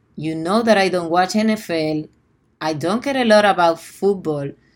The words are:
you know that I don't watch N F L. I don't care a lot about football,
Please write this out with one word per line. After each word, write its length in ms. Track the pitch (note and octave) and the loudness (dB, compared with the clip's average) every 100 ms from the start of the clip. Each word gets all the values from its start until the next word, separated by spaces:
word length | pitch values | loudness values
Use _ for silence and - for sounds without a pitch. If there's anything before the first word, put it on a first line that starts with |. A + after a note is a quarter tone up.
| _ - | _ -10
you 180 | D3+ | -6
know 300 | D#3+ E3 G#3+ | -4 -2 0
that 140 | A#3 G3 | 2 2
I 100 | F#3+ | 2
don't 220 | F3+ E3+ | 0 0
watch 240 | E3+ F#3 G#3+ | 0 0 0
N 160 | A3 | 0
F 180 | G#3+ - | -2 -4
L. 360 | E3 D#3 D#3 D#3 _ _ _ _ - | -4 -2 -4 -8 _ _ _ _ -8
I 120 | D#3 | -6
don't 300 | D#3 E3 A3 | -4 -2 -2
care 140 | C#4 C4+ | -2 0
a 80 | A#3+ | 4
lot 200 | G#3+ G#3 | 4 4
about 360 | F3+ E3+ E3 | 4 2 0
football, 680 | - - F#3+ F#3+ D#3 D3 C#3 - _ | -6 -2 0 0 -4 -6 -6 -12 _